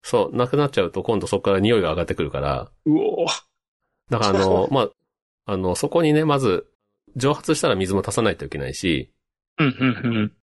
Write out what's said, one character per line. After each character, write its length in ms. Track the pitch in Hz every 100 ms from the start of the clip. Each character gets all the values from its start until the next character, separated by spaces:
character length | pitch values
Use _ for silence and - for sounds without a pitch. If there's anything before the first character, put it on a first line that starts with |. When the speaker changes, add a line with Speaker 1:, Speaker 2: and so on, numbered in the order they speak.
Speaker 1:
そ 280 | - 120 95
う。 20 | 120
な 120 | 120
く 100 | 143
な 100 | 143
っ 20 |
ち 80 | -
ゃ 40 |
う 80 | 90
と、 120 | -
今 160 | 92 110
度 80 | 87
そ 100 | 101
こ 60 |
か 80 | -
ら 80 | 98
匂 180 | 104 117
い 40 |
が 100 | 85
上 40 | 80
が 60 |
っ 20 | 82
て 100 | -
く 80 |
る 80 | 73
か 80 | 67
ら。 320 | 71 65 57 _ -
Speaker 2:
う 120 | 151
お 280 | - - -
ー。 20 | - _ _ _ _ _ _ _
Speaker 1:
だ 100 | 117
か 120 | 107
ら、 80 | 98
あ 40 |
の、 240 | 95 92 92
Speaker 2:
<laughs> 40 |
Speaker 1:
ま 80 | 135
あ、 80 | 107 _ _ _ _ _ -
あ 120 | 98
の、 180 | 92 90
そ 140 | 147
こ 120 | 165
に 120 | 160
ね、 120 | 151 156
ま 140 | 143
ず、 280 | 127 90 - _ _ _ _ -
蒸 180 | 131
発 220 | 143 - 151
し 60 |
た 80 | 160
ら 60 | 101
水 180 | 92
も 80 | 98 95
足 100 | -
さ 60 |
な 100 | 90
い 60 | 85
と 80 | 71
い 40 |
け 80 | 73
な 100 | 65
い 60 |
し。 400 | 67 92 73 - _ _ _ _ -
Speaker 2:
う 40 |
ん、 40 | 147
う 20 |
ん、 480 | - 131 117 120 113
う 20 |
ん。 100 | 107 _